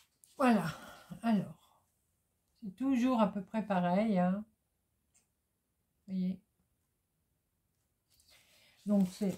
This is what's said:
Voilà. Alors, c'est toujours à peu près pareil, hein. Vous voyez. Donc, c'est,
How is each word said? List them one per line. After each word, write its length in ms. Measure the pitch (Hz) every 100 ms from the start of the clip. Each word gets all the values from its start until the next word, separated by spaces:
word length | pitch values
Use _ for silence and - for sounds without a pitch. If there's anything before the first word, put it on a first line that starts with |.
| _ _ _ -
Voilà. 300 | 254 208 165 - - - - -
Alors, 360 | 233 202 - - _ _ _ _ _ _ _ _ _ _
c'est 140 | 202 -
toujours 440 | 262 247 254 240
à 120 | 202
peu 100 | 208
près 240 | - 220 -
pareil, 520 | 185 175 190 226 185
hein. 260 | 180 202 - _ _ _ _ _ _ _ _ _ _ _ _ _ _ _ -
Vous 80 |
voyez. 260 | 185 185 185 _ _ _ _ _ _ _ _ _ _ _ _ _ _ _ _ _ _ _ - _ _ _ _ 196
Donc, 220 | 202 185 -
c'est, 180 | 196